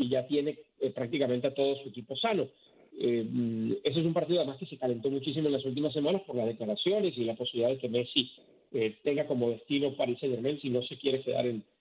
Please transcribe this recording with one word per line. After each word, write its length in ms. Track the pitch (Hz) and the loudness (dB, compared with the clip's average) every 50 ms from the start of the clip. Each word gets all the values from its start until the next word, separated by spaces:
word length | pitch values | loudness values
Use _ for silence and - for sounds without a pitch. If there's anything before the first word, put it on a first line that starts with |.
| 135 | 0
y 60 | 123 | 2
ya 180 | 131 127 123 - | 2 0 0 2
tiene, 320 | 147 143 143 151 - - - _ _ - | 0 0 0 0 -2 -6 -10 _ _ -2
eh, 80 | - 127 | -2 -2
prácticamente 580 | - - 127 113 117 139 139 123 123 123 117 139 | -2 -2 -4 -2 0 0 2 2 2 2 2 0
a 60 | 127 | 2
todo 280 | - 139 139 139 135 | 2 2 2 2 0
su 80 | - 131 | -6 -12
equipo 260 | - 123 117 - 135 127 | -12 -12 -10 -8 -4 -2
sano. 320 | - 233 214 180 127 - - _ _ _ _ - - - - - | 0 2 2 2 0 -2 -6 _ _ _ _ -20 -20 -18 -8 0
Eh, 260 | - 120 120 117 110 117 | 0 2 2 2 0 0
mm, 440 | 120 123 120 117 113 110 110 113 120 135 - | 0 0 0 0 0 0 0 0 0 0 0
ese 180 | 151 131 165 | 0 2 2
es 40 | 160 | 2
un 80 | 170 165 | 2 2
partido 260 | 175 156 156 175 175 | 2 2 2 2 0
además 180 | 151 135 135 - | 0 -2 -4 -8
que 80 | 185 | -10
se 120 | - 147 135 | -12 -8 -4
calentó 320 | - 123 123 117 110 139 | -2 -2 0 0 0 0
muchísimo 380 | 135 139 131 156 135 156 156 151 | 0 0 -2 -2 -2 0 2 2
en 60 | 139 | 2
las 120 | 127 - | 2 0
últimas 280 | 135 127 139 147 151 127 | -2 -2 0 -2 0 0
semanas 280 | 151 143 151 190 190 190 - | 0 0 2 0 0 -2 -2
por 80 | 131 | -2
las 100 | 123 113 | 0 0
declaraciones 720 | 113 120 113 117 104 104 101 - 180 196 214 202 175 131 123 | 0 -2 -2 -2 -2 -2 0 2 2 2 2 2 0 0 0
y 60 | 117 | -2
la 120 | 113 113 | -2 -2
posibilidad 340 | - 123 120 - 120 117 120 | -4 -4 -4 -2 0 2 2
de 80 | 135 135 | 0 0
que 100 | 131 120 | -2 -2
Messi, 420 | 110 120 123 - - 147 123 127 - - - _ - _ _ _ - | 0 0 0 0 0 0 0 -2 -4 -20 -20 _ -20 _ _ _ -2
eh, 240 | 127 113 110 107 - | 0 0 0 -2 -2
tenga 240 | - 147 143 143 147 - | 0 0 2 2 0 0
como 220 | 143 123 120 117 | 0 2 2 0
destino 460 | 117 110 - - 143 139 143 139 - | 0 -2 -2 -2 0 2 2 0 0
Paris 240 | - 139 127 123 - | 0 0 0 0 0
Saint-Germain 400 | - 135 123 113 117 135 151 139 | 0 -2 0 0 0 -2 -2 -2
si 80 | - 135 | -2 0
no 140 | 120 123 120 | 0 0 0
se 140 | - 135 120 | -2 -6 -4
quiere 240 | - 139 131 131 | -2 0 0 0
quedar 240 | 135 127 120 123 123 123 | 0 -2 0 0 0 0
en 160 | 117 110 - _ _ _ | -2 -2 -6 _ _ _